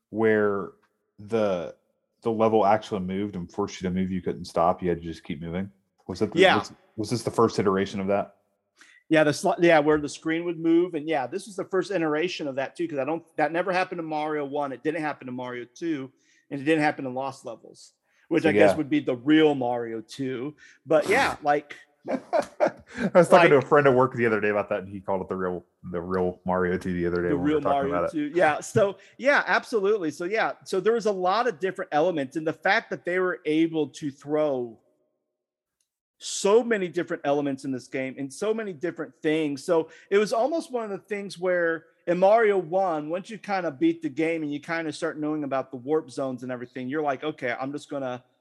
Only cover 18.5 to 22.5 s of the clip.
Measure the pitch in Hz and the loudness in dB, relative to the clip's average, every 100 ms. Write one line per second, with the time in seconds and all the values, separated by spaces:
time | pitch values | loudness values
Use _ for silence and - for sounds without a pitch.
18.5 | 208 208 156 139 147 131 127 123 156 156 | 6 6 4 0 -2 -2 -2 2 6 6
19.5 | 139 120 123 117 113 110 - 131 127 139 | 4 -2 -4 -6 -8 -10 -8 -6 -6 -8
20.5 | 151 - _ 135 156 135 226 220 120 147 | -12 -20 _ 0 2 4 2 0 -2 0
21.5 | 147 - - - _ - 269 - 330 - | 0 -2 -14 -20 _ -8 -8 -2 -2 -2